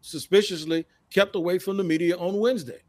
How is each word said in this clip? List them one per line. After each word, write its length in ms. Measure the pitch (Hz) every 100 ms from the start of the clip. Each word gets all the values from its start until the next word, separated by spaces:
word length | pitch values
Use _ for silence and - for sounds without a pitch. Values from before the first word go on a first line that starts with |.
suspiciously 800 | - 156 127 190 202 175 156 165 160 _ _
kept 260 | - 202 202
away 220 | 170 185
from 180 | 196 196
the 80 |
media 320 | 185 160 170 175
on 220 | 175 202
Wednesday 440 | 226 254 131 -